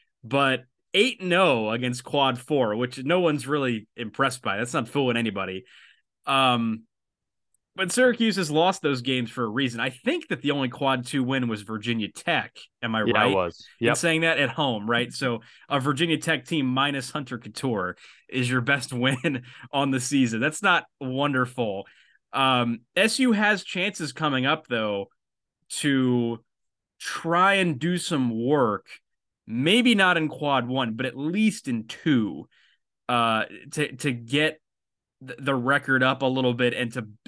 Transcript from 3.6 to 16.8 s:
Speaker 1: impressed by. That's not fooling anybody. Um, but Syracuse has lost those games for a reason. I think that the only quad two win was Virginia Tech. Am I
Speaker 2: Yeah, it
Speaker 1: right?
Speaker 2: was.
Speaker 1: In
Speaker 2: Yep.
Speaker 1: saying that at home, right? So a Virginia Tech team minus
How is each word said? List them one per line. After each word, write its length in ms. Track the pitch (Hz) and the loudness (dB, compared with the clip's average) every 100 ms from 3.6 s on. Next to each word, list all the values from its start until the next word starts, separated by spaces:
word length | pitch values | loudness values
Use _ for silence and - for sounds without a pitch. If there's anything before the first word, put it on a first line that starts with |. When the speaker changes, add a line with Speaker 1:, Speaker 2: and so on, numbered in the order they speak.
| 131 113 104 - | 0 -2 -6 -12
Speaker 1:
impressed 460 | 110 - 135 131 | -12 -2 -2 -2
by. 160 | 113 98 | -4 -4
That's 160 | 123 | -2
not 140 | 151 117 | -4 -4
fooling 280 | 143 127 117 | -2 0 0
anybody. 480 | 113 98 95 95 - - - _ _ _ - | -2 -4 -6 -8 -12 -20 -20 _ _ _ -2
Um, 560 | 135 131 120 113 110 - _ _ _ _ _ _ _ _ - | 2 4 4 0 -4 -8 _ _ _ _ _ _ _ _ -6
but 140 | 185 | -4
Syracuse 460 | 240 254 233 226 190 | 4 4 4 0 0
has 160 | 156 | 0
lost 300 | 151 180 190 | 2 2 2
those 180 | 143 131 | -2 -2
games 320 | 120 127 113 | 0 -2 -2
for 100 | - | -4
a 60 | 113 | -4
reason. 320 | 113 135 117 | 0 -2 -2
I 100 | 127 | -4
think 380 | 123 - 339 - | -4 -2 -2 -2
that 140 | 143 | -4
the 100 | 139 | -2
only 160 | 143 131 | 0 -2
quad 380 | - 139 131 123 | -2 0 0 -2
two 180 | 143 | -2
win 240 | 127 135 120 | 0 0 -2
was 140 | 107 | -4
Virginia 440 | 101 110 110 113 104 | -6 -8 -4 -4 -4
Tech. 480 | - - 147 - - - _ | -6 -2 -2 -2 -12 -20 _
Am 120 | 117 | -4
I 60 | 110 | 0
Speaker 2:
Yeah, 60 | 107 | 0
it 60 | |
Speaker 1:
right? 200 | 110 113 | 2 2
Speaker 2:
was. 320 | 95 87 - - - | 2 0 -4 -20 -2
Speaker 1:
In 80 | 117 | 0
Speaker 2:
Yep. 80 | 123 | 2
Speaker 1:
saying 240 | 170 160 | 2 2
that 180 | 165 143 | 2 2
at 120 | 135 | 0
home, 380 | - 143 110 104 | 0 -2 -2 0
right? 240 | 120 123 | -2 -2
So 280 | - 131 113 - - - | -4 -4 -4 -8 -20 -4
a 120 | 139 | -2
Virginia 360 | 131 139 170 156 | 0 0 0 0
Tech 280 | 170 147 | 0 -4
team 220 | - 151 135 | -2 -2 0
minus 440 | 131 | 0